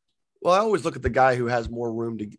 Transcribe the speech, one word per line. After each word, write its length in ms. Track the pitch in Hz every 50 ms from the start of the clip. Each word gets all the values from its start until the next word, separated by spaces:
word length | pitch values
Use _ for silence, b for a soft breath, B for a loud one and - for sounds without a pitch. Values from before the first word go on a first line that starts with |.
| _ _ _ _ _ _ _ -
Well, 120 | - 170 180
I 40 | 190
always 260 | 220 226 208 160 120
look 120 | 165 -
at 60 | 135
the 80 | 127 127
guy 260 | 113 131 127 127 127
who 100 | 123 120
has 220 | 117 123 123 113 113
more 240 | 117 120 120 117
room 260 | 113 117 117 117 113 107
to, 80 | 107 104 113